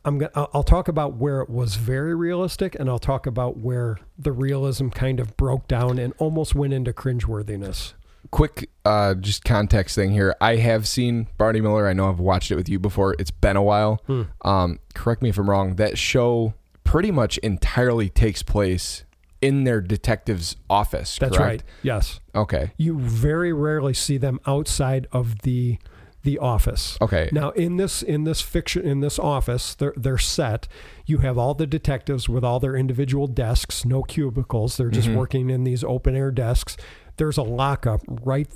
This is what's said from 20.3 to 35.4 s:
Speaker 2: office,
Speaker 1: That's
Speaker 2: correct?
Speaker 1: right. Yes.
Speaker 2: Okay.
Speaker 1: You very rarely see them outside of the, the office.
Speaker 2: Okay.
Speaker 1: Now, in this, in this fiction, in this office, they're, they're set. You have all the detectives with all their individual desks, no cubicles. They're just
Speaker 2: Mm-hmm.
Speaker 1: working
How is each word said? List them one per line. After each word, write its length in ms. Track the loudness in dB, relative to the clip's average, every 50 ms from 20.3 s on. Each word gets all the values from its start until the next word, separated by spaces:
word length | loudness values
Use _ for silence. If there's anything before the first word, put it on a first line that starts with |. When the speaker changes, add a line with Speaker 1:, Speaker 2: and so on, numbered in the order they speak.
| -4 -2 -4 -6 -10 -10 -2 0
Speaker 2:
office, 460 | 2 2 2 0 -4 -6 -6 -8 -4 -2
Speaker 1:
That's 180 | 0 2 4
Speaker 2:
correct? 260 | 4 2 2 0 -4 -8
Speaker 1:
right. 0 | -14 -14 -6 -4
Yes. 380 | -2 0 0 -2 -2 -4 -8 -16 -4 -2
Speaker 2:
Okay. 340 | -2 0 0 0 -2 -2 -4 -2
Speaker 1:
You 220 | -2 -2 0 0 0
very 520 | 0 0 0 2 2 2 2 2 0 0 0
rarely 420 | 0 0 0 0 0 0 0 0
see 220 | -2 -2 -2 0 0
them 220 | 0 -2 -2 -2 -2
outside 600 | -2 -2 0 0 -2 -2 0 0 0 0 -2 -2 -2 -2
of 280 | -2 -2 -2 -4 -2 -2
the, 360 | 0 0 2 0 0 -2 -2 -6 -12 -20 -20 -20 -20 -20 -4 -2
the 140 | -2 -2 0
office. 600 | 0 2 2 2 2 2 0 -2 -4 -4 -2 -2
Speaker 2:
Okay. 300 | 0 0 2 0 0 2 0
Speaker 1:
Now, 180 | 0 0 0
in 260 | 0 0 0 0 0
this, 260 | 0 0 -2 -2 -4 -4
in 220 | -2 -2 0 0
this 160 | 0 -2 -2
fiction, 420 | -4 -2 -2 -2 -2 -2 -4 -2 0
in 140 | 0 0 0
this 160 | 0 -2 -2 -2
office, 580 | -2 0 0 0 0 0 0 -2 -4 -6 -4
they're, 180 | -2 -2 -2 -2
they're 220 | -2 -2 0 0 0
set. 480 | 0 0 0 0 0 0 -2 -4 -6 -10 -14 -18 -20 -20 -20 -10 -4
You 120 | 0 2 2
have 200 | 2 2 2 0
all 160 | 0 0 0
the 140 | 0 -2 -2
detectives 600 | -2 -2 0 -2 -2 -2 -2 -4 -4 -2 -2 -2
with 140 | 0 0 0
all 140 | 0 0 0
their 160 | 0 0 0
individual 520 | 0 0 0 0 0 0 0 0 0 0 0
desks, 560 | -2 -2 0 0 0 0 -2 -4 -6 -4 -2
no 180 | 0 0 0 -2
cubicles. 760 | -2 -2 -2 -2 0 -2 -4 -4 -2 -2 -2 0 0 0
They're 140 | -2 -2 0
just 160 | 2 2 2 2
Speaker 2:
Mm-hmm. 80 | 2 0
Speaker 1:
working 320 | 0 0 0 0